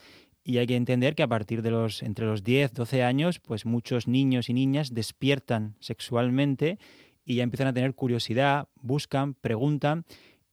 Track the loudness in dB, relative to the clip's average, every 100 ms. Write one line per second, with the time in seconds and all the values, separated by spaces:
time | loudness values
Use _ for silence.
0 | -20 -20 _ _ -2 0 2 2 2 2
1 | 2 2 0 0 -2 -4 0 0 0 -4
2 | -6 -4 -2 -2 2 2 2 -2 -2 0
3 | 2 2 0 -2 -6 -6 -2 -2 0 -2
4 | 0 2 4 2 0 0 2 0 -2 -4
5 | -6 -2 0 0 0 -2 -2 -8 -10 -10
6 | -2 0 2 2 2 2 -2 -2 -12 -20
7 | -20 _ -4 -2 0 0 0 0 0 0
8 | 0 0 0 2 2 2 -2 _ -2 -2
9 | 0 -2 -2 -4 -4 0 0 2 0 -2
10 | -6 -18 -20 _ _